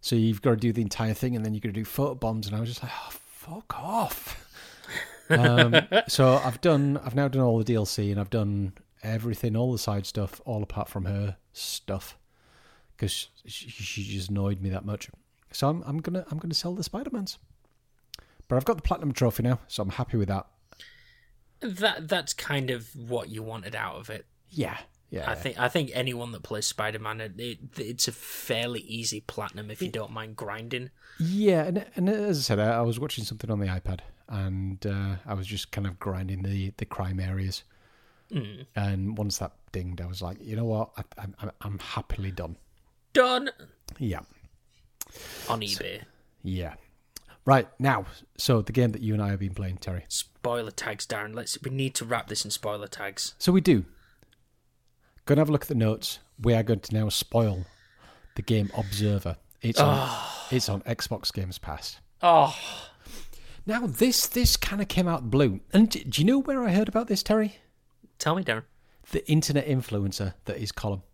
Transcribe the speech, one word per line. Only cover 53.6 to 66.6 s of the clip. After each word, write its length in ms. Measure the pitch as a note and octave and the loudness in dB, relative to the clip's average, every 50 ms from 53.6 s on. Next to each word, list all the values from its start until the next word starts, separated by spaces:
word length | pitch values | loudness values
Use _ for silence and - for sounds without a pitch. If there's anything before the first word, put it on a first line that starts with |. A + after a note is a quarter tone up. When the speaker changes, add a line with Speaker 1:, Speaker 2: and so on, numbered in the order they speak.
Speaker 1:
do. 240 | E3 F#3+ D#3 G#2+ F2+ - - - _ _ _ _ - _ _ _ _ _ _ _ _ _ _ _ _ _ _ _ _ _ _ _ _ | 8 8 6 6 6 0 -8 -20 _ _ _ _ -20 _ _ _ _ _ _ _ _ _ _ _ _ _ _ _ _ _ _ _ _
Gonna 140 | - C#3+ C#3 | 4 6 6
have 80 | D#3 D3 | 6 4
a 40 | D3+ | 4
look 100 | C#3+ - | 0 0
at 60 | - | 0
the 60 | - | 2
notes. 440 | A#2 A2+ A2 A2 A2 - - - - - _ _ _ | 4 4 4 4 2 -2 -8 -8 -8 -14 _ _ _
We 140 | G#2+ A#2+ A#2 | 4 4 4
are 80 | A2+ A2 | 4 4
going 180 | G#2+ A#2 G2 | 4 2 0
to 140 | - - A2 | 0 -2 0
now 140 | G#2+ A2 G#2+ | 0 2 2
spoil 560 | - - - - - A#2 A2+ A2 G2 F#2 F#2 - _ _ _ _ _ _ - - - - _ - _ | 0 -2 -4 2 2 4 4 4 2 0 -4 -8 _ _ _ _ _ _ -20 -20 -20 -20 _ -14 _
the 80 | - G2+ | -8 0
game 280 | - A2+ A2 G2+ G2 - | 2 4 4 4 2 0
Observer. 600 | - A2 G2 G2+ G2+ G#2+ G#2 G2+ G2 - F#2 D#2+ - _ _ - _ - | -4 -4 -2 0 0 2 2 2 2 0 -2 -6 -6 _ _ -20 _ -2
It's 180 | A#2+ A#2 - | 0 4 6
on, 280 | D3 D3 C#3+ C3+ C3+ C3 | 6 6 6 4 2 -2
Speaker 2:
Oh. 360 | - - - - - - - - | -4 -6 -6 -8 -10 -10 -6 0
Speaker 1:
it's 180 | - B2+ - - | 0 0 2 2
on 140 | G#2 G2 - | -2 -2 -2
Xbox 500 | - A#2 - - - A#2+ G2+ - - - | -4 -4 -4 -4 -6 -6 -4 -4 -4 -4
Games 260 | - F#2+ F#2 F2+ - | -4 -4 -4 -6 -8
Pass. 400 | - - D2+ D2+ - - - - - - _ _ - | -8 -10 -10 -8 -10 -12 -14 -14 -20 -20 _ _ 6
Speaker 2:
Oh. 340 | F3 E3+ D#3+ D3 C3+ - - - - - - - - - _ - - - - - - - - - - - - - | 8 10 10 8 6 4 -4 -10 -10 -10 -12 -14 -16 -20 _ -20 -16 -14 -12 -12 -12 -14 -14 -16 -16 -16 -12 -6
Speaker 1:
Now, 220 | - G#3+ A#3 A#3+ | -2 -2 0 0
this, 400 | G#3+ B2+ - A#3 B3+ A#3 - - - | -2 2 4 4 4 4 4 0 0
this 280 | - A#3+ B3 A#3+ - | 0 0 2 2 2
kinda 280 | - - - - G3+ G#3 | 0 0 -2 -2 -2 -4
came 240 | - - F3 F#3 F3 | 0 2 2 2 4
out 220 | E3+ D3 C3 A2+ | 2 0 -2 2
blue. 300 | G#2 C3+ D3 B2+ F#2+ F#2+ - - - | 4 6 6 6 4 0 -6 4 6
And 160 | F#3 A3 A3 | 8 8 8
d-, 140 | - G#2 - | 6 -2 -4
do 160 | C3+ - - | -4 0 4
you 60 | D3 | 6
know 120 | G3 B3+ C#4 | 6 6 4
where 240 | C4+ - C#4 C4+ | 4 2 0 0